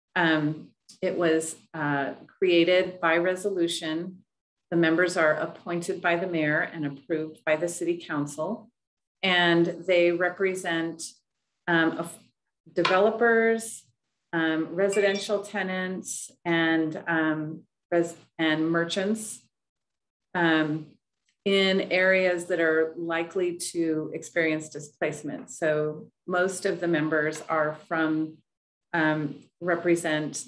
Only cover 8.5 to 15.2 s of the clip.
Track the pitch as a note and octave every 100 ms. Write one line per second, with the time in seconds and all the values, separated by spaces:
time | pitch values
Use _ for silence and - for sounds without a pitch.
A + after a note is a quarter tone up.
8.5 | A#3 - _ _ _ _ - F#3+ F3+ F3
9.5 | E3+ E3+ F3 F#3 F3 F3 E3+ F3 F3 F#3+
10.5 | F#3 F3+ E3 E3 E3 - - _ _ _
11.5 | _ - E3+ D#3+ D#3+ E3+ - _ _ _
12.5 | _ _ - E3+ F#3 G#3+ A3 A#3 A3+ A3+
13.5 | A3+ A3 - _ _ _ _ _ E3 D#3+
14.5 | D#3+ D#3+ E3+ G3+ G#3 G3 G3+